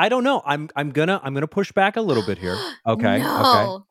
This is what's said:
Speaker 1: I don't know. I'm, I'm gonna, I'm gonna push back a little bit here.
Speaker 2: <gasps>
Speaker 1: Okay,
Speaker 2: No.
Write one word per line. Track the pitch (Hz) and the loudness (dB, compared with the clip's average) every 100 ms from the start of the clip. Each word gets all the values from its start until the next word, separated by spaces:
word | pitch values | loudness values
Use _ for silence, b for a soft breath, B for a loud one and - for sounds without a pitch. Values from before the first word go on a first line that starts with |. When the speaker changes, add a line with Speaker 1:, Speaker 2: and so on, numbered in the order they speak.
| 202 | 0
Speaker 1:
I | |
don't | 254 | 2
know. | 254 262 143 | 2 0 -2
I'm, | 147 151 143 | -4 -4 -6
I'm | 147 | -4
gonna, | 135 165 196 | 0 0 -2
I'm | 135 139 | -4 -4
gonna | 151 | -4
push | 202 190 | -4 -2
back | 202 196 233 | 0 0 0
a | |
little | 214 123 101 | 0 0 0
bit | 92 | -4
here. | 90 92 | -4 -6
Speaker 2:
<gasps> | - - 113 | -8 -6 -2
Speaker 1:
Okay, | 110 226 262 | 2 2 2
Speaker 2:
No. | 294 - 269 226 214 190 - | 0 2 4 4 2 -6 -4